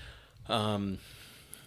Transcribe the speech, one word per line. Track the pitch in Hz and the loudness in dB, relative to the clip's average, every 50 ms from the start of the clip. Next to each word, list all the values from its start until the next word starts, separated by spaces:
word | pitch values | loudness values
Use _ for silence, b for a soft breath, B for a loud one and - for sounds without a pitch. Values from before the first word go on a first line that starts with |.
| B B B B B B B B - - | B B B B B B B B -2 2
Um, | - 113 107 107 104 104 101 98 95 B B B B B B B B B B B B B B | 4 4 6 6 4 4 4 2 0 B B B B B B B B B B B B B B